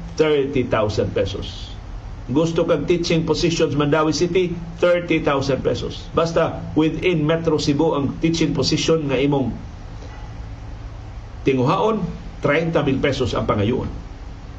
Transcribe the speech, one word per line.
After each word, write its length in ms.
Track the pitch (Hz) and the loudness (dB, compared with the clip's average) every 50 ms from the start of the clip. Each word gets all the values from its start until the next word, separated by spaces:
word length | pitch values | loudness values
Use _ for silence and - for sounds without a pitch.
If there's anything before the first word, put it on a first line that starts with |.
| - - - - | -12 -4 0 2
thirty 480 | 156 156 151 143 135 120 - 131 120 | 4 4 4 4 2 2 2 0 0
thousand 480 | 113 - 113 107 104 - - 107 95 - | 2 2 2 2 2 0 0 0 0 0
pesos. 640 | 113 104 95 - - - - - - - - - - - - - - - - - - - - | 0 -2 -2 -2 -6 -6 -8 -8 -10 -12 -12 -12 -12 -12 -12 -12 -10 -10 -12 -12 -10 -6 -2
Gusto 400 | 123 147 165 165 165 170 165 165 | 0 2 2 2 2 2 2 2
kag 160 | 165 151 139 - | 2 2 2 2
teaching 320 | 175 170 170 - 175 160 - | 2 2 2 2 2 2 2
positions 480 | - 151 147 - 165 165 - 165 151 131 143 | 2 0 2 2 2 2 2 2 2 2 2
Mandawi 320 | 147 143 147 160 151 156 | 2 4 4 4 4 2
City, 400 | 151 - 170 170 170 190 180 175 175 - - - - - 170 | 2 2 0 2 2 2 2 0 -2 -6 -8 -10 -4 2 2
thirty 400 | 175 175 175 170 - 165 160 151 | 4 4 4 2 2 0 2 2
thousand 400 | 151 143 139 135 - 131 120 - | 2 0 2 2 0 0 0 0
pesos. 480 | 139 127 - - - - - - - | 0 -2 -2 -4 -6 -8 -10 -10 -4
Basta 480 | - - 165 165 - 170 165 139 - - - - - | 0 0 2 2 2 2 2 0 0 -4 -8 -4 0
within 480 | 147 156 160 156 160 - 185 180 156 147 | 2 2 2 2 0 0 0 2 2 2
Metro 320 | 151 165 165 165 165 156 | 2 2 2 2 2 0
Cebu 400 | 147 - 151 139 135 160 160 143 | 2 2 2 2 4 2 2 2
ang 240 | 143 135 123 117 - | 0 0 -2 -2 0
teaching 320 | - 165 165 - 165 143 | 0 0 2 2 2 0
position 560 | 123 135 127 - 160 151 - - 165 160 151 135 | 2 0 0 0 0 0 2 4 2 2 2 0
nga 80 | 131 | 0
imong 400 | 127 139 143 147 139 127 113 - - - - - - - - - - - - - - - - - - - - - - - - - - - - - - - - - - - - - - - 135 | 2 2 2 2 2 0 0 -4 -6 -8 -12 -14 -14 -14 -12 -12 -12 -12 -12 -12 -12 -12 -12 -12 -12 -12 -12 -12 -12 -12 -12 -12 -12 -12 -12 -12 -12 -12 -12 -12 -12 -12 -12 -10 -4 0 2
tinguhaon, 560 | 131 127 123 135 185 196 - 220 220 208 180 - - - - - - - - | 2 4 4 2 2 2 2 2 2 0 -2 -4 -6 -6 -10 -12 -8 -2 0
treinta 400 | 143 143 160 170 165 165 160 131 | 2 2 2 2 2 2 2 2
mil 160 | 135 127 104 | 2 2 2
pesos 320 | - 143 127 - 127 110 | 2 0 0 0 0 0
ang 160 | - - 113 117 | 0 0 0 0
pangayoon. 400 | 120 104 101 110 127 - - - - - - - - - - - - - - - - | 2 2 2 2 0 0 -2 -4 -6 -8 -10 -12 -14 -14 -14 -14 -14 -14 -14 -14 -14